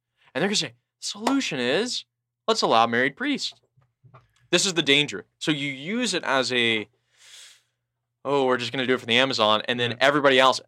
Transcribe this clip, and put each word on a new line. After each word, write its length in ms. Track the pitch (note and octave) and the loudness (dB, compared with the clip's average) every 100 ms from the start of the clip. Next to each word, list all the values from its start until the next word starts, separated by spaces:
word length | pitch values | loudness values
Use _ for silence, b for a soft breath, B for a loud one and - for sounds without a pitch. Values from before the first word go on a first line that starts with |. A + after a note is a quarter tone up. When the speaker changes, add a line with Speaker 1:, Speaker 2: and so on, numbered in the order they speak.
| _ _ b | _ _ b
Speaker 1:
And 80 | C3 | -4
they're 60 | G3 | -2
gonna 80 | F#3+ | -2
say, 180 | C#3+ - _ _ | -6 -10 _ _
"Solution 580 | - G#3 A#3 C4+ - C#3+ | -12 -6 -2 -2 -2 -4
is, 440 | B2 E3 A#3+ - - _ _ _ - | -2 -2 -2 -8 -12 _ _ _ -4
let's 140 | A3 | 0
allow 240 | F#3 A#2 A#2 | 2 4 4
married 300 | A#2 C3+ - | 2 -2 -2
priests." 380 | C#4 C4 - - _ _ _ _ _ - _ _ _ | -6 -4 -6 -12 _ _ _ _ _ -20 _ _ _
This 160 | F3 G3 | 0 0
is 80 | |
the 80 | E3+ | 0
danger. 420 | D3 C#3 D3 F#2 - - | 2 2 0 -6 -14 -8
So 120 | - | -4
you 180 | D3 C#3+ | -4 -4
use 440 | C3 D#3 A#3 A#3 | -8 -8 -6 -4
it 80 | F3+ | -4
as 300 | - C3+ A#2+ | -2 0 0
a, 360 | B2 A#2 A2 G#2 _ _ B B B B B B _ _ _ _ _ | 2 2 0 -4 _ _ B B B B B B _ _ _ _ _
"Oh, 220 | C3 C#3 C3 | -4 0 2
we're 100 | B2 | 0
just 160 | A#2+ | -2
gonna 140 | C3+ B2 | -4 -2
do 80 | |
it 60 | B2+ | -2
for 60 | A#2 | 0
the 100 | A#2+ | 2
Amazon," 440 | C3+ A#2 G#2+ G#2+ - | 2 2 2 2 -2
and 120 | A#2+ | -4
then 140 | A#2+ | -4
Speaker 2:
Yeah. 40 | - | 2
Speaker 1:
everybody 380 | C3+ C#3+ C#3 C3 | 2 4 4 6
else 220 | C3 B2+ | 4 2